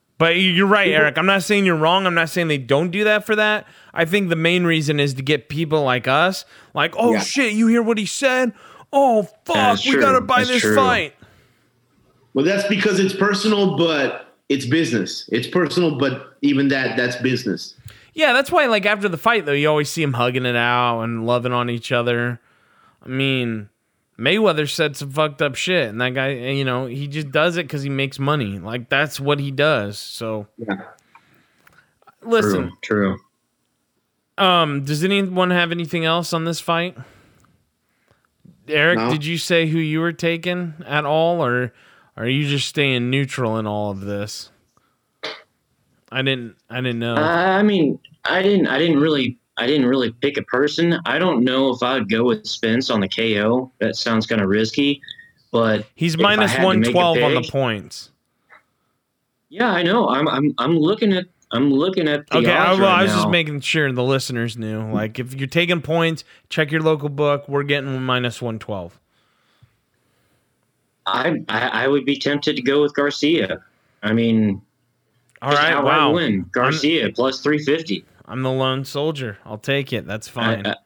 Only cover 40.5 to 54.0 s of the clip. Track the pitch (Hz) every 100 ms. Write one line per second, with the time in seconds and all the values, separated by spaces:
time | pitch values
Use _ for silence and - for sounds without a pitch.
40.5 | 180 175 156 147 151 147 156 165 175 131
41.5 | 123 123 - _ _ _ - 117 135 147
42.5 | 143 - 151 139 127 123 139 135 - 117
43.5 | 113 107 104 104 98 101 101 104 - -
44.5 | _ _ _ _ _ _ _ - - _
45.5 | _ _ _ _ _ - 123 135 131 113
46.5 | - - 123 127 117 117 120 156 170 185
47.5 | 190 214 196 143 - - _ - 175 190
48.5 | 202 151 135 165 143 156 147 123 123 _
49.5 | - 120 147 123 135 117 117 143 139 -
50.5 | 123 143 151 170 156 - 143 180 127 127
51.5 | 131 135 120 123 131 98 113 123 110 -
52.5 | - 95 120 131 113 95 - 113 104 110
53.5 | 123 131 - 92 -